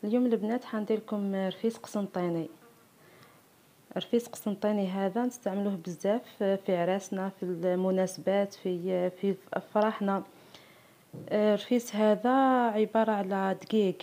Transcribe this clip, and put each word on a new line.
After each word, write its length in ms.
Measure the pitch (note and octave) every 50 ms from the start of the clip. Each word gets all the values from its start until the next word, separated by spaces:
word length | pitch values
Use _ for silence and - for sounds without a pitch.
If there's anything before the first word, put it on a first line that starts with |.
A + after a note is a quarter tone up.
| -
اليوم 220 | G#3 G#3+ B3 B3
البنات 380 | B3 A3+ A3 G3 G#3+ A3+ B3+ B3+
حندير 320 | - - A3 G#3+ G3 A3
لكم 380 | A3 A3 - A3 G#3 G3+ G3 G3
رفيس 420 | F#3+ F#3+ F#3+ F#3 - - A3+ A3+
قسنطيني. 720 | - - - - G#3+ G3+ F#3+ - F#3 F3 F3 E3+ E3 D#3+ - - - - - - _ _ _ _ _ - - - - - - - - _ _ _ _ _ _ _ _ _ _ -
رفيس 320 | F3+ F#3 - - A#3+ A#3 -
قسنطيني 600 | - - - A3 G3+ F#3+ - G#3 G#3+ G#3 G3 F#3
هذا 360 | F#3 G3 G3 G3 F#3 A#3 B3
نستعملوه 540 | B3 A#3+ - - G3+ F#3+ G3+ G3+ G3+ G3 F3+ E3
بزاف 360 | F#3 F3 D#3 - G3 G#3 A#3 B3 - - -
في 380 | G#3 G3 G3 F#3+ - - F#3+
عراسنا، 520 | F3 F3 F3 F#3 G3 F#3+ - - F#3+ F#3 G3
في 140 | F#3+ - -
المناسبات، 1120 | F3+ F3+ E3+ E3+ F#3 F3+ F3+ F#3 F#3+ F#3+ F#3+ F#3 F#3 F#3 - D3+ - F#3+ G3+ G3+ G3 G3
في، 560 | - - F#3+ F3+ F3 E3+ F#3+ F#3 F3+ F3+ F3+
في 240 | F3+ - - G3 F#3+ F#3+ - - -
افراحنا. 680 | F#3+ F#3+ - - G#3+ G#3 A3 G#3+ - G#3 G3 G3 G3 D#3+ - - - - - - - - - - - - - - _ _ _ - - - - -
الرفيس 640 | G#3 G#3+ G#3+ G#3 G#3 - - B3 B3 A#3 - -
هذا 340 | G3+ G#3+ G#3+ G#3+ G#3 G#3+ A#3+ B3+ C4+ C4+ C4 C4 B3+ A#3+ A#3
عبارة 420 | G#3+ G#3+ G#3+ G#3 - A3+ A3 A3 G#3+
على 440 | G3+ G3 F#3+ G3+ G3 F#3+ F#3+ F#3+ F#3 -
دقيق 360 | - - A3 G#3 F#3+ F3+ -